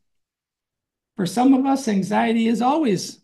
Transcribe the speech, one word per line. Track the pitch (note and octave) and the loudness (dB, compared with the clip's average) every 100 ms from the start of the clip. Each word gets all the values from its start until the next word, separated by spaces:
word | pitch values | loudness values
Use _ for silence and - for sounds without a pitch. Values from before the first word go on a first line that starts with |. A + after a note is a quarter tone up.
| _ _ _ _ _ _ _ _ _ _ _ - | _ _ _ _ _ _ _ _ _ _ _ -6
For | F3+ | -4
some | A#3 C4 | 0 2
of | C4 C4+ | 4 2
us, | C4+ A#3 | -2 -2
anxiety | G3 F3+ G#3+ A#3 A3+ A3+ | -2 0 0 0 0 0
is | A3 | 0
always | B3 D#4 C#4 E3+ - - | 0 0 0 -2 -4 -12